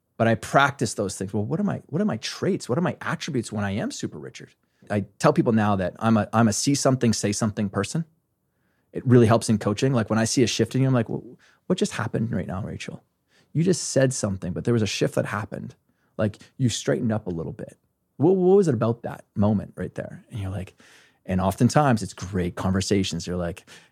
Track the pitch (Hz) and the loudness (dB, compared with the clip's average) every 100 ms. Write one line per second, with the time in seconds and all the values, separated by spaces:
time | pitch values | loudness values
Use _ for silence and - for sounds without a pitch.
0 | _ - 113 110 - 143 139 - 113 - | _ 0 2 2 2 4 4 2 -4 -2
1 | 98 - 98 110 110 160 202 - - 151 | -6 -4 -4 -4 -2 -2 -2 -4 -6 -4
2 | 208 113 - - 151 202 - 170 170 - | -2 -4 -8 -4 -2 -2 -2 -2 -2 -4
3 | 107 160 - 135 - 107 101 101 - - | -6 -6 -4 -4 -4 -4 -2 -2 -4 -6
4 | - 78 67 - - _ _ _ - 104 | -8 -10 -14 -16 -20 _ _ _ -4 -2
5 | 98 _ - 151 131 110 104 98 90 - | -2 _ 4 4 4 4 2 2 -2 -2
6 | 113 110 101 110 113 101 - 143 139 131 | 2 2 2 2 4 2 0 2 2 2
7 | 120 107 104 101 113 104 101 - 98 160 | 2 2 -2 0 -2 -2 -4 -2 -2 -4
8 | 165 _ _ _ _ _ _ _ _ - | -6 _ _ _ _ _ _ _ _ -6
9 | 127 123 113 113 - 107 101 104 135 131 | 6 6 8 4 2 0 0 0 0 0
10 | 101 110 113 - 110 - 113 131 135 127 | 0 0 0 2 2 2 0 2 2 2
11 | 113 - 117 - _ _ _ - - - | 0 -6 -10 -20 _ _ _ -2 -2 -4
12 | 110 - 113 101 - 92 107 - - - | -6 -4 -4 -4 -6 -8 -8 -10 -12 -14
13 | _ _ _ _ _ 139 175 180 - 135 | _ _ _ _ _ 0 2 0 0 2
14 | 135 127 101 95 85 78 - 117 104 - | 2 2 -4 -4 -6 -4 0 2 0 0
15 | 151 - 110 104 - - - - _ _ | 0 0 -2 -4 -6 -10 -12 -16 _ _
16 | _ - 104 - - - 127 - - 143 | _ -4 -4 -4 -20 -2 -2 0 -2 0
17 | 120 107 92 85 78 - - - _ _ | 0 -2 -4 -6 -8 -10 -14 -16 _ _
18 | _ - 147 190 180 196 170 117 113 117 | _ 0 2 4 6 6 4 2 0 -2
19 | - - _ - 104 104 - - 90 - | -6 -12 _ 0 2 2 -2 -8 -8 -8
20 | - - - 110 95 95 95 _ - - | -10 -12 -12 -8 -6 -8 -10 _ -20 -20
21 | _ _ - 92 95 95 120 151 147 110 | _ _ -4 0 0 2 4 4 4 2
22 | 92 - 92 92 87 - 95 95 - 98 | -2 -10 -8 -4 -4 -2 -2 0 2 0
23 | 95 85 85 90 85 85 - - _ | 0 -4 -6 -4 -4 -8 -16 -20 _